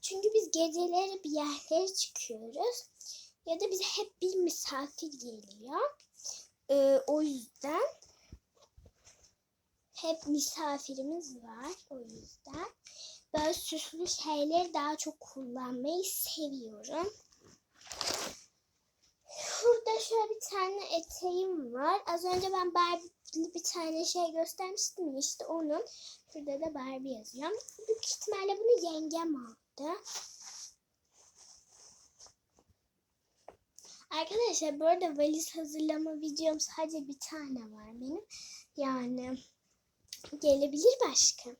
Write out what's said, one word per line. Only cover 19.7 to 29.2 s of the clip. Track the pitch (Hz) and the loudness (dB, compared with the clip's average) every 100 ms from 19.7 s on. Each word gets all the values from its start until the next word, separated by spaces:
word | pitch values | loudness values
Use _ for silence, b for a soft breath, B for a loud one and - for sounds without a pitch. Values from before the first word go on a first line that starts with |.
| 466 453 453 | 6 6 0
şöyle | 440 453 440 | 2 2 2
bir | 440 | -2
tane | - 392 370 392 - 330 | -4 0 0 -2 -2 -2
eteğim | 330 - 359 359 381 349 254 | -2 -6 -2 0 0 -2 -4
var. | 240 294 392 359 | 0 2 2 0
Az | 339 359 | -2 0
önce | 370 381 | 0 2
ben | 381 359 | 0 2
Barbie'li | 349 349 349 349 _ - 320 330 | 4 2 2 -4 _ -10 -4 -4
bir | 349 | -2
tane | 330 359 320 320 330 | -4 -2 -2 0 0
şey | 359 339 | 2 0
göstermiştim | 320 330 - 370 403 - - 330 | 2 -2 -2 -6 -2 -2 -2 -4
ya, | 269 | -2
işte | 285 - - | -4 -4 -4
onun. | 330 311 302 440 B B B _ | -2 0 -2 -4 B B B _
Burada | 320 285 277 | -10 -6 -4
da | 320 294 | -4 -4
Barbie | 262 269 269 | -6 -6 -6
yazıyor. | 240 214 247 302 440 - - 440 | -8 -10 -8 -4 -4 -8 -14 -2
Büyük | 440 - | -2 0
ihtimalle | - - 403 392 403 | -4 -2 -2 0 2
bunu | 453 466 339 | 6 6 4
yengem | 311 320 320 | -2 -2 -2